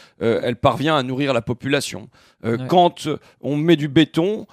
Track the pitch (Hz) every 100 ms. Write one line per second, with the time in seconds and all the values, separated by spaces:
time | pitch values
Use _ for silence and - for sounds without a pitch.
0 | - - 110 107 120 117 143 120 143 151
1 | 127 131 143 123 113 120 - 143 - 95
2 | 120 _ _ _ 110 117 127 175 175 -
3 | 151 143 - _ - 147 160 165 147 135
4 | 147 - 180 214 214